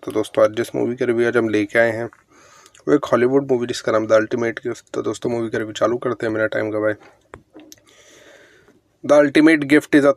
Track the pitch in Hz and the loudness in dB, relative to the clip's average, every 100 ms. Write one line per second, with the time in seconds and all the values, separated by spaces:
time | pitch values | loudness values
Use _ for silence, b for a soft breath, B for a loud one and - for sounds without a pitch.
0 | - 110 107 - - 110 113 135 120 123 | -6 -6 -4 0 0 0 -6 -4 -4 -2
1 | 123 117 117 120 113 104 104 117 117 110 | -2 0 0 0 0 0 0 0 0 -2
2 | 113 - _ _ _ _ _ _ - 147 | -8 -12 _ _ _ _ _ _ -2 0
3 | - 120 123 135 139 127 120 123 - 110 | 0 0 2 0 0 -2 -4 -6 -4 -2
4 | 110 110 110 123 117 110 120 113 - - | 2 0 0 -2 -4 -6 -8 -10 -10 -8
5 | 117 110 127 117 113 117 110 104 110 123 | -6 -6 -6 -6 -6 -6 -8 -4 -2 -2
6 | 127 117 117 107 110 117 107 107 107 104 | -6 -6 -4 -4 -4 -4 -4 -4 -4 -4
7 | b b _ - _ - - - b b | b b _ -20 _ -20 -20 -20 b b
8 | b b b b b b b b _ _ | b b b b b b b b _ _
9 | - 147 147 156 151 160 139 151 - 151 | 2 4 4 6 6 4 4 2 4 4
10 | 143 | 4